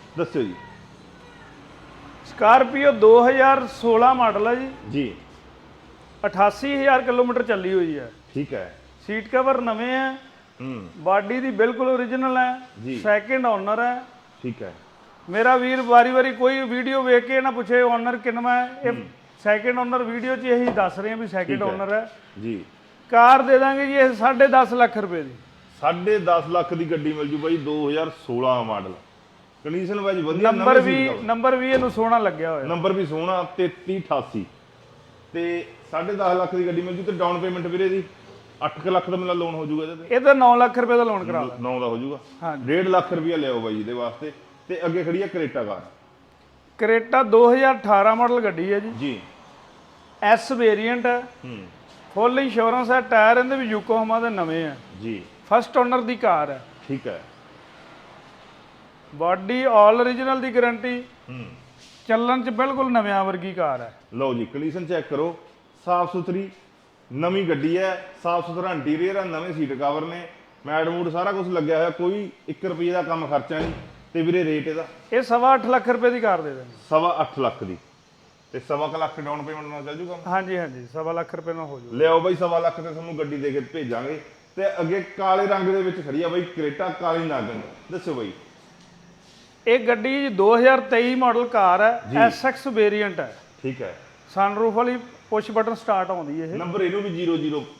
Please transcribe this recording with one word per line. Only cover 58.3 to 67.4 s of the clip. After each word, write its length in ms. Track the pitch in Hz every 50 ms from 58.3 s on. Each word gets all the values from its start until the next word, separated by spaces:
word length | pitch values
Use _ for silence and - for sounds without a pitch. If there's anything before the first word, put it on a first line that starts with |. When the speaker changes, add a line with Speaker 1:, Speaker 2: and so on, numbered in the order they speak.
| - - - - - - - - - - - - - - - - 147
Speaker 2:
ਬਾਡੀ 480 | 143 165 175 185 185 190 196 240 254 262
all 360 | 269 233 208 208 208 220 240 247
original 360 | 247 254 240 262 269 269 262
ਦੀ 140 | 247 262 226
ਗਾਰੰਟੀ। 480 | 247 247 240 233 220 247 247 247 247 247 - - - - -
Speaker 1:
ਹੂੰ। 160 | 127 123 113 90 - - - - - - - - - - -
Speaker 2:
ਚੱਲਣ 340 | - 220 226 240 240 254 262
'ਚ 80 | 226 262
ਬਿਲਕੁਲ 420 | 220 214 262 277 269 269 269 254
ਨਵਿਆਂ 320 | 247 233 208 202 202 196 190
ਵਰਗੀ 280 | 190 185 180 170 190 180
ਕਾਰ 280 | 180 165 147 131 120
ਹੈ। 120 | 120 110 - - _ _ -
Speaker 1:
ਲਓ 200 | 120 135 135 123
ਜੀ, 120 | 117 113
ਕੰਡੀਸ਼ਨ 400 | - - 139 151 160 143 185 175
ਚੈੱਕ 220 | 156 180 160 143
ਕਰੋ, 300 | - 147 139 156 170 165 - - - _ _ _ _ _ _ -
ਸਾਫ਼ 260 | 175 180 180 175 170
ਸੁਥਰੀ 380 | 185 180 165 185 175 196 196 190 - - _ _ _ _ _ _ _ _ _ - 123
ਨਵੀਂ 360 | 139 160 175 190 196